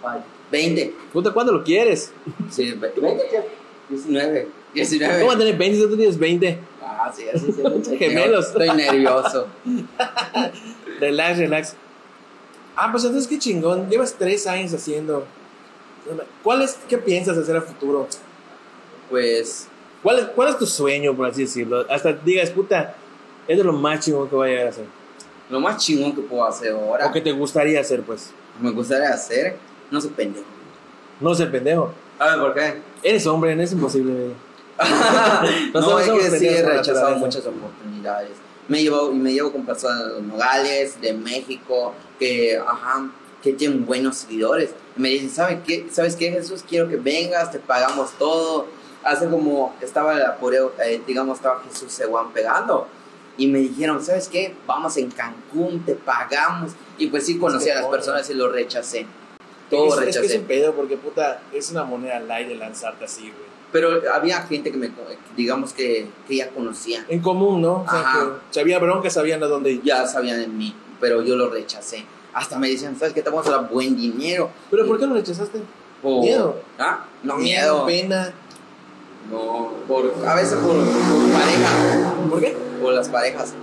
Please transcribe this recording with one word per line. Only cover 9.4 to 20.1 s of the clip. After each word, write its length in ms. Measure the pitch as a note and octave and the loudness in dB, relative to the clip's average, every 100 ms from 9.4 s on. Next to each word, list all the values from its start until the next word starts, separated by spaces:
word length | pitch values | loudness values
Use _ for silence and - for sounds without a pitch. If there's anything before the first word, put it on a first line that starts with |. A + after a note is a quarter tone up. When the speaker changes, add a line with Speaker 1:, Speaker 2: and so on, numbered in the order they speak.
| - - | -4 -8
Speaker 2:
<laughs> 1400 | B3 B3 - - B3+ A#3+ - - B3+ - A3 - - - | -4 -4 -4 -6 -4 -4 -4 -2 -2 -6 -18 -16 -16 -2
Relax, 380 | C#3+ D3 E3 F3 | 0 2 2 2
relax. 360 | D#3+ D#3 D#3 - - - - - - - - - - - | 2 0 -2 -14 -20 -20 -20 -20 -20 -20 -20 -20 -10 -2
Ah, 120 | A3 | 0
pues 140 | A#3 | 0
entonces 240 | A#3+ C4+ C4 | 0 -2 -2
qué 100 | D4+ | -4
chingón. 500 | B3 F3+ D#3+ F#3 F#3+ | -2 0 0 0 0
Llevas 260 | A3+ B3 - | 0 0 -2
tres 280 | F#3 G3+ G3+ | 0 0 -2
años 260 | F#3 F#3 | -4 -4
haciendo. 500 | E3 - D3+ D#3 D3 C3+ - - - - - - - D3 D#3+ - - | -6 -4 -6 -2 -4 -4 -18 -20 -20 -20 -20 -20 -18 -12 -10 -12 -2
¿Cuál 200 | G#3 C4 | 2 2
es, 160 | C4+ - - | 2 -2 -2
qué 100 | A#3+ | 0
piensas 380 | G3+ F3+ F3+ E3 | 2 2 2 0
hacer 200 | D#3 E3 | 2 0
a 60 | |
futuro? 440 | D#3+ C3+ C#3 C#3+ C3 - - - - - - - - - - | -2 -6 0 0 -2 -10 -16 -20 -20 -20 -20 -20 -20 -20 -4
Speaker 1:
Pues 580 | B2+ A#2+ A#2 A2+ - - - - - | 0 2 2 0 -8 -14 -20 -20 -2
Speaker 2:
¿Cuál 180 | F#3+ | 2